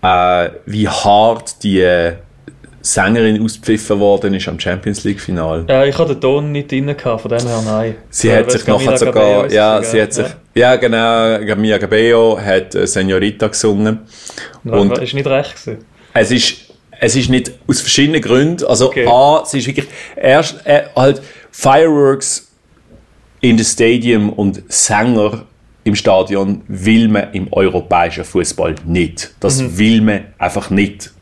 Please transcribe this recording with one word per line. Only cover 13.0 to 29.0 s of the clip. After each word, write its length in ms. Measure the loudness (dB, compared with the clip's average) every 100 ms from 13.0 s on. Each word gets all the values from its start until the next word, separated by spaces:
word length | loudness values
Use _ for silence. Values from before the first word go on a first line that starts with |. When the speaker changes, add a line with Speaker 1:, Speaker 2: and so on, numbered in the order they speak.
| 0 0 -2 -2 -4
Speaker 1:
gesungen. 520 | -2 -2 0 0 -2 -8 -20 -20 -18 -18 -14
Speaker 2:
Ja, 80 | -4
Speaker 1:
Und 260 | 0 2 0
Speaker 2:
ist 160 | -4
nicht 120 | -4 -2
recht 280 | -2 -2 -10
gewesen. 200 | -14 -14 -16 _ _
Speaker 1:
es 160 | 0 2
ist, 240 | 2 -2 -6 _ _ _ -4
es 140 | -2 0
ist 140 | 0
nicht, 220 | 0 -2 -14 -4
aus 120 | -4
verschiedenen 400 | -2 0 2 0
Gründen, 440 | 0 0 0 -2 -2
also 220 | 0 0
Speaker 2:
Okay. 180 | 0 2
Speaker 1:
A, 380 | 4 4 2 0
sie 120 | -6
ist 80 | -4
wirklich, 180 | -8 -10 -16 -18 -2
erst, 500 | 2 4 2 -6 0
äh, 160 | 0 0 0
halt, 260 | 2 0 -6 -20 -20
Fireworks 1000 | -4 2 4 4 4 2 2 -4 -8 _ _ _ _ _ -20 _ _ _ _
in 160 | 2 2
the 80 |
Stadium 680 | 2 2 2 2 2 0 0
und 320 | -2 -4 -4 -6
Sänger 760 | -2 0 0 2 2 0 -2 -14 _ _ _ -4
im 80 |
Stadion 680 | -2 2 2 2 -2 -2 -4 -8
will 420 | -6 2 4 4
man 200 | 0 -2
im 180 | -8 -4
europäischen 720 | 0 0 0 0 0 0 -4
Fußball 500 | -6 -4 -4 -4 -4 -4 -4
nicht. 480 | -2